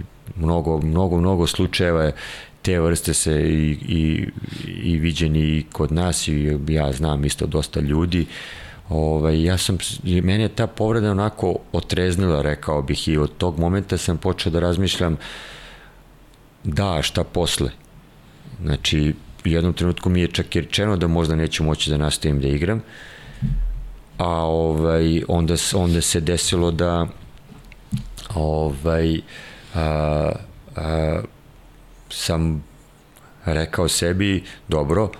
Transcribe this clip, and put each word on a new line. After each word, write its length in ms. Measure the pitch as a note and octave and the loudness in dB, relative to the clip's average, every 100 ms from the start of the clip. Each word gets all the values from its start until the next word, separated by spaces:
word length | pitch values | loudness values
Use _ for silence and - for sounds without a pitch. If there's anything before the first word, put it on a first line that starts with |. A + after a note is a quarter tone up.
| - - - | -10 -16 -14
mnogo, 460 | - D#2+ E2+ D#2+ D#2 | -4 0 0 0 0
mnogo, 360 | D#2 E2 F#2+ F2 | 2 2 2 2
mnogo 300 | F2+ F#2 E2 | 2 2 2
slučajeva 640 | - F#2 - F2 E2 D#2 - - - - - | 0 0 2 2 2 2 -2 -10 -14 -18 -8
te 180 | - F2+ | -2 2
vrste 340 | E2 E2 - | 2 2 0
se 280 | D#2+ - D2+ | 0 2 2
i, 360 | D#2+ D#2 D#2 D2 - | 2 2 2 0 0
i, 400 | E2 D#2+ D#2 - - - - - F2 | 2 2 0 -2 -8 -10 -10 -10 -4
i 140 | F2+ D#2+ | 0 2
viđeni 420 | E2 D#2 D#2+ D#2 | 2 2 2 4
i 260 | D#2 D#2 D2+ | 2 0 -2
kod 200 | - D2+ | -2 0
nas 360 | D#2 F2+ - - | 2 0 0 0
i 300 | D2 D2 D2 D2 | 0 0 0 0
ja 240 | D#2 C#2+ | 0 0
znam 340 | C2+ D#2 C#2+ | 0 0 0
isto 220 | C#2+ - D2+ | 0 -2 -2
dosta 320 | D2+ - D#2+ | -2 -2 -2
ljudi. 460 | C#2+ D#2 E2+ F2 D#2 - - - - - - | 0 2 2 0 -2 -6 -16 -16 -18 -14 -4
Ovaj, 540 | D#2+ D#2 D#2 D#2 D#2+ | 0 2 2 2 2
ja 140 | E2+ F2+ | 2 2
sam 220 | - F2+ | 0 -2
s-, 200 | - - | -4 -6
meni 400 | F#2 F2+ F2+ G#2 | 0 2 2 2
je 60 | G#2+ | 0
ta 180 | - A2+ | 0 -4
povreda 440 | - G#2+ A2+ G#2 | 0 0 2 2
onako 440 | F#2+ G#2+ - F#2 - - | 2 0 0 -2 -2 -2
otreznila, 680 | E2+ - F2+ F#2 F2 F#2 D2 | -4 -2 0 0 2 2 2
rekao 400 | C#2+ D2 - D2+ | 0 -2 -2 -2
bih, 260 | C#2 D2 - | 0 -2 0
i 100 | D#2 | 2
od 200 | D2 - | 2 0
tog 220 | F2 D#2 | -2 0
momenta 380 | E2+ G2 F#2 F2+ | 0 0 -2 -2
sam 200 | - D#2+ | -2 0
počeo 340 | F#2+ F2 F#2 | 0 -2 0
da 80 | E2 | 2
razmišljam, 580 | F2 F2 F#2 - F2 D2 - - - - - - - - - - - - - - | 2 2 0 0 0 -2 -6 -16 -16 -18 -20 -20 -20 -20 -20 -20 -20 -20 -20 -10
da, 380 | - D2 G2 D#2+ | -4 0 0 0
šta 220 | - F2+ | 0 -2
posle? 460 | E2 F2 E2 - C2 - - - - - - - - - | 0 0 0 0 -2 -4 -18 -20 -20 -20 -20 -20 -18 -6
Znači, 520 | D#2 D2 - D#2 D2+ D#2 - - | -2 -2 0 2 2 0 -8 -4
u 40 | E2+ | 0
jednom 240 | E2 F2 | 2 2
trenutku 360 | D#2+ F2 E2 F#2+ | 2 0 2 2
mi 120 | F2+ | 2
je 60 | E2 | 2
čak 280 | - D#2+ | 0 -2
i 60 | E2+ | -2
rečeno 360 | D2 - G#2 F#2 | -2 0 0 2
da 100 | E2+ | 2
možda 280 | E2+ D#2+ | 2 2
neću 280 | D#2+ D#2+ - | 2 0 0
moći 260 | D#2 D2+ - | 0 0 0
da 80 | D2+ | 0
nastavim 440 | D2+ - D#2 C#2+ | 0 0 0 2
da 60 | C2+ | 2
igram, 340 | C#2+ F2 A2+ - - - - - - - - - - - - - - | 2 0 -2 -6 -16 -20 -18 -18 -6 -2 0 -2 -4 -10 -16 -12 -4
a, 120 | F2 E2 | -2 0
ovaj, 800 | D#2+ E2 D#2+ D#2 E2 E2 E2 E2 - | 2 2 2 2 2 4 4 2 2
onda 300 | E2+ E2 E2 | 2 2 0
s-, 160 | - | 0
onda 280 | G2 F2 E2+ | 2 2 2
se 180 | - F2 | 2 0
desilo 520 | D#2+ E2+ - F2+ E2+ | 0 0 0 2 2
da, 360 | E2 F2 E2+ E2 - - - - - - - - - - - - | 2 2 0 -2 -6 -18 -20 -20 -20 -20 -20 -8 -8 -8 -12 -6
ovaj, 840 | D#2+ D#2 D#2 D#2 C#2 E2 D#2+ E2 D#2+ - - - - - | -2 0 0 0 -2 0 2 2 0 -4 -16 -18 -20 -8
a, 560 | E2 D#2 D2+ D2+ D2+ D2+ D#2 - - - | -2 0 0 2 2 0 -2 -10 -20 -14
a, 460 | E2+ D#2+ D#2+ D#2 E2 - - - - - - - - - | -8 -4 0 0 -2 -6 -14 -20 -20 -20 -20 -20 -20 -14
sam 540 | - - E2 E2 D2+ - - - - - - - - | -6 -2 0 0 -2 -6 -18 -20 -20 -20 -20 -20 -8
rekao 420 | E2+ D#2 E2 - D#2+ | -2 -2 -2 0 0
sebi, 560 | - F2 F#2 G2+ F#2 - - - | 0 0 2 2 0 -4 -12 -2
„Dobro, 440 | D#2 D2 F2 G2+ | 0 2 2 0